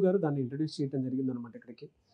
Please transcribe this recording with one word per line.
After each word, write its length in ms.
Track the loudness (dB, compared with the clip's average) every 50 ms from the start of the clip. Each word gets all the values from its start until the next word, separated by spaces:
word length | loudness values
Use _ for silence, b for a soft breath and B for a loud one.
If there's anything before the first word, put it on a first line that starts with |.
| 10
గారు 140 | 8 4 4 2
దాన్ని 160 | 2 2 0 -2
ఇంట్రడ్యూస్ 360 | -2 -2 -2 -2 -2 -2 -2
చేయడం 200 | -2 0 0 0 0
జరిగిందనమాట 460 | 0 0 0 0 0 -2 -2 -6 -8 -12
ఇక్కడికి. 300 | -16 -16 -16 -16 -16 -16 -18 _ _ _ _